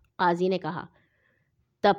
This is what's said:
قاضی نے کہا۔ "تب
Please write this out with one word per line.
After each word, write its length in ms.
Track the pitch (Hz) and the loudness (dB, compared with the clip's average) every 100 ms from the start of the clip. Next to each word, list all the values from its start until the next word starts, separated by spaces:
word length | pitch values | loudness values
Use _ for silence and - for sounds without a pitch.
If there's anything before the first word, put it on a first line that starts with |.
| _ - | _ -2
قاضی 300 | 180 175 185 | 0 2 0
نے 120 | 185 | -2
کہا۔ 260 | 170 165 - _ _ _ _ _ _ _ _ _ | -6 -10 -12 _ _ _ _ _ _ _ _ _
"تب 120 | 202 | 0